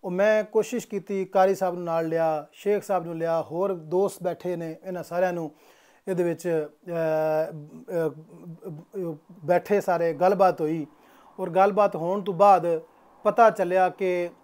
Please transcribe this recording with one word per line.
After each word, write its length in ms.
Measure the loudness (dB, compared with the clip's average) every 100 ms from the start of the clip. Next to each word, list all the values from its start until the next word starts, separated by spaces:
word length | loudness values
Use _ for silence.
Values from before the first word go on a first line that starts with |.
ਉਹ 60 | -6
ਮੈਂ 340 | 0 2 2
ਕੋਸ਼ਿਸ਼ 440 | 2 -2 -2 -6 -6
ਕੀਤੀ, 360 | -10 -6 -6
ਕਾਰੀ 300 | -2 2 4
ਸਾਹਿਬ 200 | 2 -2
ਨੂੰ 100 | -4
ਨਾਲ 240 | -4 -2 -2
ਲਿਆ, 380 | 0 0 -2 -6
ਸ਼ੇਖ 300 | -8 -2 -2
ਸਾਹਿਬ 220 | 0 -4
ਨੂੰ 140 | -4 -6
ਲਿਆ, 240 | -2 -2
ਹੋਰ 320 | -4 -4 -4
ਦੋਸਤ 480 | -4 -2 0 0 -2
ਬੈਠੇ 340 | -6 -6 -6 -6
ਨੇ, 200 | -8 -10
ਇਹਨਾਂ 180 | -10 -10
ਸਾਰਿਆਂ 300 | -6 -2 0
ਨੂੰ 180 | -2 -8 -12 _ _ _ _ -6
ਇਹਦੇ 160 | -2
ਵਿੱਚ, 440 | -2 -2 -2 -2 -4 _ -8
ਅ, 40 |
ਅ, 1200 | -4 -2 0 0 0 -2 -8 -16 -20 -6 -2 -2 -4 -20 -20 -18 -16 -14
ਅ, 460 | -16 -14 -10 -8 -10 _ -14
ਬੈਠੇ 360 | 0 0 2 0
ਸਾਰੇ, 320 | 0 0 0
ਗੱਲਬਾਤ 480 | 2 2 4 4 2
ਹੋਈ 260 | -2 -4 -6 _ _ -20 -20 -10
ਔਰ 100 | -4
ਗੱਲਬਾਤ 460 | 2 4 4 0 0
ਹੋਣ 260 | -4 -4
ਤੋਂ 120 | -4
ਬਾਅਦ 480 | 4 6 6 4 -4 -6 _ _ _
ਪਤਾ 260 | 0 6 6
ਚੱਲਿਆ 380 | 6 0 2 2
ਕਿ 420 | 0 -2 -2 -4 -8